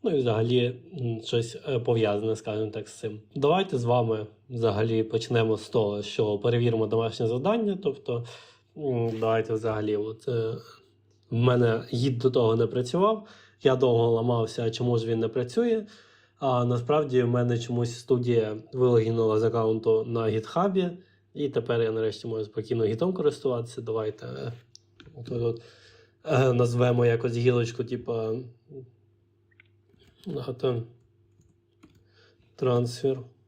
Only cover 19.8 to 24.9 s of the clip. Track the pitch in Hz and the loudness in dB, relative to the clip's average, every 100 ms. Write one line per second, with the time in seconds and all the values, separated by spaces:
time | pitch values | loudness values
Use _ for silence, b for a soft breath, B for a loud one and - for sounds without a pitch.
19.8 | 113 110 123 117 113 110 110 165 196 190 | 2 2 2 -2 -2 -2 -4 -2 0 0
20.8 | 175 175 B B B - 147 - 117 117 | -2 -4 B B B -6 -4 -2 -2 0
21.8 | 113 110 110 104 120 113 107 - 107 117 | 0 0 -2 -4 -8 -6 -6 -8 -4 0
22.8 | 110 113 175 185 147 - 135 120 117 - | 0 0 -2 0 0 0 -2 -2 -4 -10
23.8 | 120 113 107 - 120 127 131 120 _ - | -6 -4 -4 -6 -12 -10 -10 -12 _ -20
24.8 | _ | _